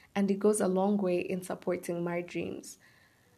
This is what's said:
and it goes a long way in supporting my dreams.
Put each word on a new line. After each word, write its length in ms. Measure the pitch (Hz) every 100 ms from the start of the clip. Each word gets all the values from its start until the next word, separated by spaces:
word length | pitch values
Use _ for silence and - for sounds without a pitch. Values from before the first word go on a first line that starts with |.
| -
and 160 | 202 196
it 80 | 196
goes 220 | 208 208
a 80 | 190
long 300 | 185 202 202
way 200 | 185 175
in 240 | - 185
supporting 600 | - 185 185 175 180 170
my 160 | 175 175
dreams. 580 | 175 170 190 - - - - _ _ _ _